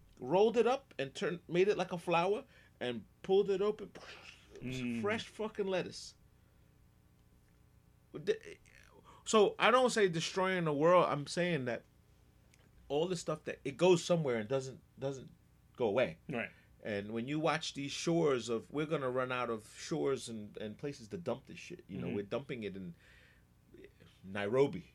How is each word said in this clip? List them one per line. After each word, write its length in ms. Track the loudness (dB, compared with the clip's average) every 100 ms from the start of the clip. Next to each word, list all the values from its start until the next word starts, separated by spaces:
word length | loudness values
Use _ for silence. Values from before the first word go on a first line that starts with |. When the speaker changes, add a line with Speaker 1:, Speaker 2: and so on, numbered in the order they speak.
| -20 -10
Speaker 1:
Rolled 380 | 0 4 6 6
it 100 | 4
up 260 | 2 -4 -6
and 160 | -6
turned, 260 | -4 -4 -4 -2
made 200 | 2 2
it 80 | 2
like 140 | -2
a 60 | -4
flower 460 | 0 2 2 0 -6 -20 -20 -6
and 220 | -4 -4 -10 _
pulled 280 | 2 4 4
it 100 | 2
open. 280 | 0 -2 -12 -16 -18 -18 -20 -20 -20
It 120 | -12 -8
was 100 | -4
Speaker 2:
Mm. 240 | -4 -2
Speaker 1:
fresh 220 | -2 -4 -6
fucking 380 | -8 -8 -4 -2
lettuce. 480 | -2 -2 -10 -16 -18 -20 _ _ _ -20 _ -20 _ _ _ _ _ _ _ _ _ _ _ _
The, 240 | -8 -2 -2 -4 -20 -20 -20 -20 -20 -20 -16
so 300 | 2 6 6 6
I 120 | 6
don't 200 | 6 4
say 180 | 4 2
destroying 560 | 2 -2 0 0 2
the 80 | 0
world. 340 | 4 6 8 6
I'm 180 | 0 -4
saying 400 | -2 0 0 -2
that 160 | -6 -8 _ _ -20 -20 -20 -20 _ -20 -20 -4
all 180 | -2 0
the 100 | -2
stuff 280 | -4 -6
that, 160 | -6 -8
it 120 | -8 2
goes 260 | 6 6
somewhere 340 | 4 2 2 0
and 120 | 0
doesn't, 300 | -2 -2 -12 _ -8
doesn't 300 | -6 -6 -12 -20 _ _ _ -2
go 100 | 2
away. 300 | 2 0 -2 -8
Speaker 2:
Right. 180 | -6 -6 -12 -20 -14
Speaker 1:
And 300 | -6 -4 -4
when 160 | -6 -4
you 100 | -2
watch 360 | 0 -2 -4
these 180 | -8 -8
shores 560 | -4 0 2 2 0 -2
of, 160 | -4 -4
we're 160 | -6 -4
gonna 240 | -2 -2
run 200 | -2 -2
out 200 | -2 -2
of 140 | -4 -8 -16
shores 500 | -6 -2 0 -2 -4
and, 280 | -10 -12 -10
and 160 | -10 -8
places 320 | -10 -10 -12
to 80 | -8
dump 280 | -6 -6 -8
this 120 | -18
shit. 260 | -14 -16 -12
You 100 | -8
know, 80 | -4
Speaker 2:
Mm-hmm. 80 | -6
Speaker 1:
we're 60 |
dumping 400 | -4 -6 -6 -8
it 100 | -8 -8
in 180 | -12 -14 -20 -20 -20 _ _ _ _ -20 -20 _ -20 _ -10
Nairobi, 600 | -4 0 4 2 2 -12